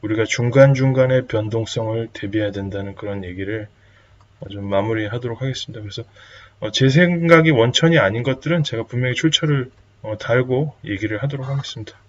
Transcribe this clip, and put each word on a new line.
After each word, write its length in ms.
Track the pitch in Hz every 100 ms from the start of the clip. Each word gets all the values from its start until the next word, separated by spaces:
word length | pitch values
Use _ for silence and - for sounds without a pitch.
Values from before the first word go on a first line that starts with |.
우리가 240 | 104 107 107
중간중간의 1000 | - 120 135 139 131 131 131 131 131 123
변동성을 800 | 113 107 113 110 - 110 113 113
대비해야 380 | - 104 107 104
된다는 440 | 101 98 98 98 95
그런 280 | 104 101
얘기를 440 | 92 90 98 110 107 _ _ _ _ _ _ _ 98
좀 200 | 101 101
마무리하도록 720 | 98 107 113 104 120 123 113
하겠습니다. 400 | 135 127 - 110
그래서, 220 | 104 101 117 _ - - - _
어, 100 | 107
제 160 | - 135
생각이 640 | 139 175 170 165 165 160
원천이 480 | 135 117 123 165 165
아닌 240 | 98 110
것들은 400 | 123 131 - 170
제가 200 | 147 117
분명히 320 | 113 123 127 123
출처를, 540 | 160 156 156 143 123 _ _ _
어, 160 | 107 107
달고 580 | - 120 127 127 151 - -
얘기를 360 | 101 107 104
하도록 220 | 135 143 131
하겠습니다. 520 | 139 - - 110 -